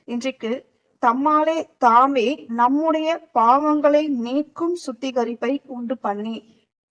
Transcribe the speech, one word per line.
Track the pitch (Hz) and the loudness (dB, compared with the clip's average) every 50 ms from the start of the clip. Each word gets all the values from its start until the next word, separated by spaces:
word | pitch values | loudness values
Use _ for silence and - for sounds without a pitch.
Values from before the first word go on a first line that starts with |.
| _ | _
இன்றைக்கு | - 240 240 233 262 262 - 226 220 233 277 - _ _ _ _ _ _ _ - | -10 -8 -6 -6 -6 -8 -6 -6 -6 -6 -8 -8 _ _ _ _ _ _ _ 0
தம்மாலே | 240 233 262 277 302 302 302 311 311 320 320 311 - _ _ | 0 2 2 2 2 2 2 2 2 0 -2 -4 -8 _ _
தாமே | - 233 226 240 262 277 285 262 208 240 302 - - - | 2 4 6 6 4 4 2 0 0 0 -2 -4 -8 -8
நம்முடைய | 226 233 240 254 277 294 320 320 311 311 311 311 339 330 - _ - | -2 0 2 2 2 2 2 0 0 0 0 -2 -4 -4 -6 _ 0
பாவங்களை | 247 226 233 254 277 302 302 302 302 285 294 294 294 311 302 | 2 4 4 4 4 4 2 0 2 2 4 4 2 2 0
நீக்கும் | 277 233 226 240 262 285 294 - _ - 339 339 349 | -4 -4 -4 -4 -4 -4 -4 -6 _ -6 -4 -4 -4
சுத்திகரிப்பை | 349 - - 247 - - 269 240 254 233 233 240 - - 233 277 285 - | -6 -8 -10 -10 -8 -10 -6 -4 -4 -4 -4 -4 -4 -4 -4 -4 -4 -6
உண்டு | - 262 247 240 226 262 240 | -10 -12 -10 -8 -8 -8 -6
பண்ணி, | - 214 202 208 214 220 226 214 - _ _ _ _ _ _ _ _ _ | -6 -6 -6 -6 -6 -8 -10 -12 -14 _ _ _ _ _ _ _ _ _